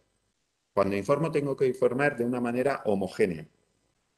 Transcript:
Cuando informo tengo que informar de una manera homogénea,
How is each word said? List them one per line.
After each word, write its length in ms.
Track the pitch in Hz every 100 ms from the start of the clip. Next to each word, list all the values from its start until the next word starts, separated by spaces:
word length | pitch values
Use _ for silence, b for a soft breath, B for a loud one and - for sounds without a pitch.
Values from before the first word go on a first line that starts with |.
| _ _ _ _ _ _ _
Cuando 240 | 101 98 101
informo 360 | 101 143 160
tengo 240 | 160 143 131
que 100 | 131
informar 500 | 120 123 123 143 120
de 80 |
una 160 | 120 123
manera 420 | 120 123 131 135
homogénea, 600 | - 98 107 - 104 131 156 _ _ _ _ _ _